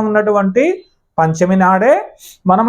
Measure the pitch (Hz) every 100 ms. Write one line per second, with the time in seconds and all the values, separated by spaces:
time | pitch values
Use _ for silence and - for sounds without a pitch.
0 | 214 214 214 208 196 202 311 381 - _
1 | _ - 160 160 180 190 185 190 233 359
2 | 427 - - - 185 190